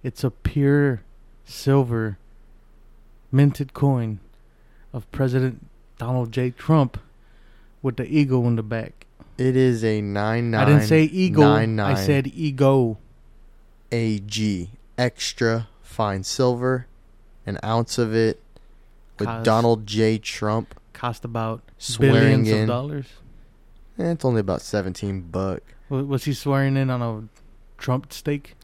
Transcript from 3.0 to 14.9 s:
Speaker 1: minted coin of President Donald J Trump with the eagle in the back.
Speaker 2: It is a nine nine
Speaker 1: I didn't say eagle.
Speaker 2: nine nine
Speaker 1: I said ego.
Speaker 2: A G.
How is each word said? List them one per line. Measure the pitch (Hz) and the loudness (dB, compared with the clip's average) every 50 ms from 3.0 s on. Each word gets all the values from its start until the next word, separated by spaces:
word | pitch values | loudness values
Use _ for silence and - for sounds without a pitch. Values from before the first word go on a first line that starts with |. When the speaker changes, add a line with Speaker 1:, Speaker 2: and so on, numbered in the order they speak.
| - - - - _ _ | -20 -20 -20 -20 _ _
Speaker 1:
minted | - 135 143 143 135 - 143 135 _ | 2 4 4 4 2 -2 -10 -10 _
coin | - 143 139 135 123 117 110 107 98 - - - _ _ _ _ _ _ _ _ - - - | -2 0 0 0 0 -2 -4 -8 -10 -12 -20 -20 _ _ _ _ _ _ _ _ -20 -20 -14
of | - 123 - - | -14 -14 -14 -12
President | - - 135 131 123 131 131 131 117 - - - - _ _ _ _ - | -4 -2 -2 0 0 0 0 -2 -4 -8 -18 -20 -20 _ _ _ _ -12
Donald | 117 117 127 127 123 117 | -6 -4 -2 -2 -4 -4
J | 110 131 127 127 | -4 -4 -4 -4
Trump | 123 - - - 160 156 135 120 - - - - _ _ _ _ - - - - - - - - _ _ | -6 -8 0 2 4 4 4 2 -2 -10 -16 -16 _ _ _ _ -20 -20 -20 -20 -20 -20 -20 -20 _ _
with | - 135 113 | -6 -6 -4
the | - 131 | -4 -6
eagle | - 156 156 147 135 127 127 120 | 0 2 2 2 4 2 2 2
in | 120 117 | 2 0
the | 113 | -2
back. | 110 107 117 113 110 - - - - _ _ _ - - - | -2 -6 -6 -8 -8 -10 -14 -20 -20 _ _ _ -20 -20 -6
Speaker 2:
It | - 127 131 127 | -2 0 2 4
is | 131 131 127 120 113 110 | 4 4 4 2 2 0
a | 110 107 107 | 0 0 0
nine | 104 101 101 101 104 107 113 117 120 117 | -2 -4 -4 -2 -2 -2 -2 -2 -2 0
nine | 113 107 | 0 2
Speaker 1:
I | 107 | 6
didn't | 135 147 147 123 107 | 6 6 6 6 6
say | 160 160 156 | 4 4 4
eagle. | 151 156 185 185 185 156 156 147 | 2 2 0 0 2 6 6 6
Speaker 2:
nine | 143 - 110 110 113 110 | 6 6 4 2 0 0
nine | 110 101 98 98 | 0 0 0 0
Speaker 1:
I | 98 98 | 0 2
said | - 143 139 131 135 | 2 0 0 0 -4
ego. | - 170 165 151 135 127 139 135 135 135 123 113 110 - - - - - - - - - - - - - - _ _ _ _ _ | -6 -4 -6 -4 0 2 4 4 6 4 2 0 -2 -6 -12 -20 -20 -20 -20 -20 -20 -20 -20 -20 -20 -20 -20 _ _ _ _ _
Speaker 2:
A | - 117 113 110 107 104 | -4 -2 0 0 -2 -2
G. | 98 104 104 110 107 107 101 90 85 95 117 - - - | -6 -8 -6 -4 -2 -2 -2 -4 -6 -10 -14 -20 -20 -14